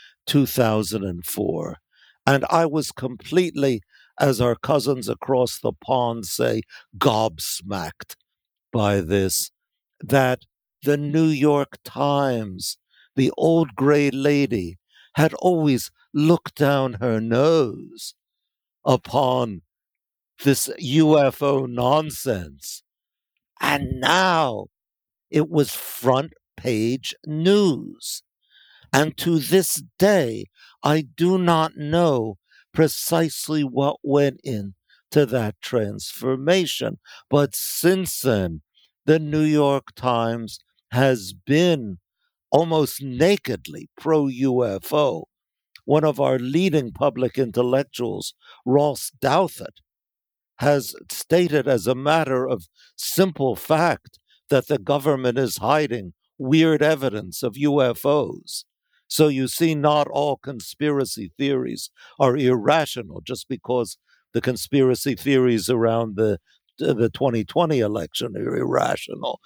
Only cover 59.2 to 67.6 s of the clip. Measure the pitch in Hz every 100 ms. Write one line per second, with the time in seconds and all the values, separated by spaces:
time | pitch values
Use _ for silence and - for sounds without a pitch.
59.2 | 151 131 127 - 165 151 147 147 143 143
60.2 | 147 135 139 120 - - 151 143 135 113
61.2 | 92 - 139 131 123 117 - _ - -
62.2 | 131 139 127 123 104 156 147 123 98 87
63.2 | 82 127 - 135 - 123 113 - _ _
64.2 | _ 117 131 123 - 143 131 120 139 117
65.2 | 139 135 127 113 92 123 113 113 113 101
66.2 | 107 95 _ _ _ - - 107 117 -
67.2 | 135 117 101 160